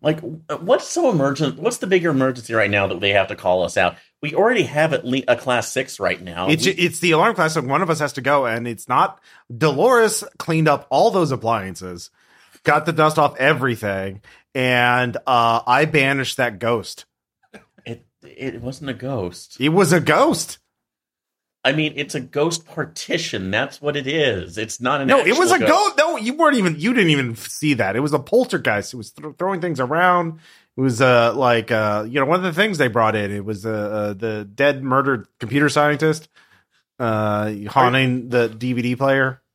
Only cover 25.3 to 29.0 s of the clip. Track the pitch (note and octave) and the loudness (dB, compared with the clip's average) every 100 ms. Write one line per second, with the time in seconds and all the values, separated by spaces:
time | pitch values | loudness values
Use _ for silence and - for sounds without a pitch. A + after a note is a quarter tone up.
25.3 | C4+ F4+ F4+ - E4 G4+ G4 D#4 D4+ A3 | 2 4 4 4 4 2 2 0 0 -4
26.3 | D4+ D#4+ C4 F#3 D#3 F#3 B3+ F3 D3 B2 | 2 2 4 0 0 -2 2 2 2 0
27.3 | A2+ - - D3+ B2+ F#2+ G#2+ D3 D3 - | -8 -12 -4 -2 0 0 0 -2 -2 0
28.3 | A#3 B3+ F#3 C#3 G#2 G2 B2 | 0 0 -2 0 -2 -4 -12